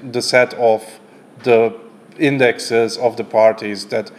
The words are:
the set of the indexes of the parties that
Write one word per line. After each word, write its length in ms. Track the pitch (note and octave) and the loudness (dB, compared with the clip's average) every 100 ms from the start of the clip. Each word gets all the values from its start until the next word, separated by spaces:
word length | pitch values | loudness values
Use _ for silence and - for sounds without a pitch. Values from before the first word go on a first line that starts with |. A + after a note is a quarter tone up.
| C3 | -10
the 100 | A#2+ | -6
set 320 | - B2+ B2 - | 0 2 2 2
of 440 | A#2+ G#2+ - - - - - - | 0 0 -4 -20 -20 -20 -20 -6
the 360 | B2+ A2+ A2+ A2 - - - - | 2 2 2 -2 -16 -20 -20 -4
indexes 800 | D3+ C#3 B2 A2+ - A#2 A2+ - | -2 2 0 0 -2 0 0 -2
of 180 | B2 A2+ | -4 -4
the 80 | |
parties 600 | G#2+ A2 A2 G#2+ G#2+ G2 - | -2 2 4 2 -6 -10 -8
that 260 | A2+ G2+ | -8 -8